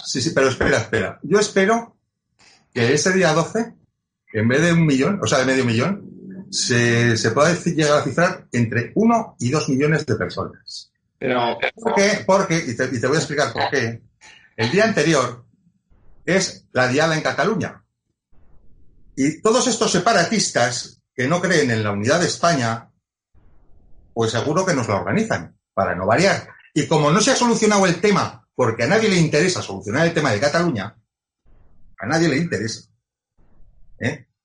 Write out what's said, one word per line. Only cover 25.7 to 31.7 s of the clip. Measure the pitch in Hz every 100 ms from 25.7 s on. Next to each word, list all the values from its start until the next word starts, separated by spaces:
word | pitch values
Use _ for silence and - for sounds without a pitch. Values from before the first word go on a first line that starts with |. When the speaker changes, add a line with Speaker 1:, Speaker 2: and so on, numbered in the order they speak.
Speaker 1:
para | - 92 87
no | 95
variar. | 127 190 139 - - -
Y | 156 139
como | 156 147
no | 190
se | 220
ha | 254
solucionado | 240 226 214 208 185
el | -
tema, | 208 175 107 - _ -
porque | 117 113
a | 120
nadie | 220 214
le | 185
interesa | 156 151 180 -
solucionar | - 95 104 127 170
el |
tema | 165 139
de | 104
Cataluña, | 147 170 175 107 104 - _ _ _ _ _ - -